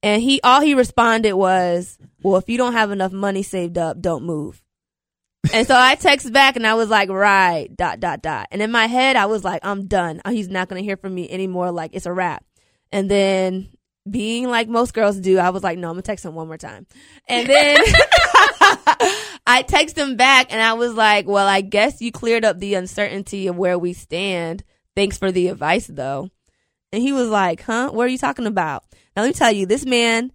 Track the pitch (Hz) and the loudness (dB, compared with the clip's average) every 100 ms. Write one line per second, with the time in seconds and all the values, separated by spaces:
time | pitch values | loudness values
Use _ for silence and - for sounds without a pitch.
0 | - 208 233 277 - 262 302 277 247 - | 0 0 2 2 4 4 4 2 2 2
1 | 233 226 220 190 190 185 180 175 180 - | 2 2 0 0 2 2 2 -2 -4 -16
2 | - _ 185 190 196 233 247 233 214 202 | -20 _ 0 0 0 -2 0 0 -2 -2
3 | 185 190 202 196 202 190 175 175 165 160 | -4 -4 -4 -4 -6 -6 -6 -4 -4 -4
4 | 175 160 160 156 147 - _ _ _ _ | -4 -4 -6 -6 -8 -14 _ _ _ _
5 | _ _ _ _ - 220 240 262 254 285 | _ _ _ _ -2 0 4 4 4 4
6 | 370 285 269 240 269 254 220 220 220 214 | 2 0 2 2 2 2 0 0 2 0
7 | 196 190 202 196 185 170 - - 175 98 | 0 0 4 4 4 0 -6 -6 -6 -4
8 | 175 147 160 139 101 185 214 233 226 247 | -6 -6 -8 -8 -8 -6 -2 0 0 2
9 | 262 254 196 220 190 180 190 202 196 196 | 2 2 0 -2 -4 -6 -6 -8 -2 -2
10 | 175 160 185 233 185 190 185 185 208 196 | -2 -6 -6 -6 -4 -6 -6 -8 -8 -8
11 | 196 185 175 190 190 180 180 175 160 - | -8 -10 -8 -6 -6 -4 -4 -4 -8 -10
12 | 175 180 180 156 _ _ _ _ _ 208 | -8 -4 -4 -6 _ _ _ _ _ -4
13 | 190 196 196 190 185 185 190 _ _ _ | 0 2 2 2 0 -4 -10 _ _ _
14 | - 226 214 233 254 240 226 233 240 - | -8 -6 -4 -4 -2 -2 -2 0 -2 0
15 | 208 196 190 185 180 185 190 170 175 170 | 0 0 2 2 2 0 -6 -6 -8 -10
16 | 190 202 185 160 160 160 - 113 - _ | -10 -10 -10 -14 -14 -14 -16 -18 -20 _
17 | - - _ 240 247 285 294 294 440 - | -20 -20 _ -4 4 6 8 6 6 4
18 | 571 - 679 587 453 - 415 - - - | 6 4 6 4 4 6 4 4 0 2
19 | - 415 - - - 247 262 294 311 320 | 2 0 -8 -10 2 2 4 0 0 -2
20 | 285 240 254 269 262 220 226 226 240 220 | -4 2 6 6 4 0 0 0 -4 2
21 | 214 208 196 202 196 196 196 208 226 - | 2 2 2 0 2 2 0 0 0 -2
22 | 233 - 233 226 220 185 202 196 185 - | -10 -6 -2 0 0 -2 -4 -4 -6 -6
23 | 208 190 196 202 190 175 185 180 175 175 | -6 -6 -10 -8 -6 -2 -2 -2 -4 -8
24 | - 165 196 185 170 180 - _ _ - | -10 -6 -4 -4 -6 -10 -14 _ _ -2
25 | 202 - 190 185 180 175 147 180 - 156 | -2 -2 -4 -2 -2 -4 -2 -2 -4 -10
26 | 135 135 175 _ _ _ _ _ _ 202 | -8 -8 -10 _ _ _ _ _ _ -4
27 | 247 277 240 214 190 185 - 226 254 220 | -2 -2 0 0 0 -2 -6 -4 -4 -2
28 | 247 254 269 269 226 202 160 139 _ _ | -2 -2 -4 -4 -4 -2 -4 -6 _ _
29 | _ - 233 349 254 214 185 233 262 247 | _ -4 -2 2 2 2 0 -2 0 2
30 | 233 226 254 | 2 0 -2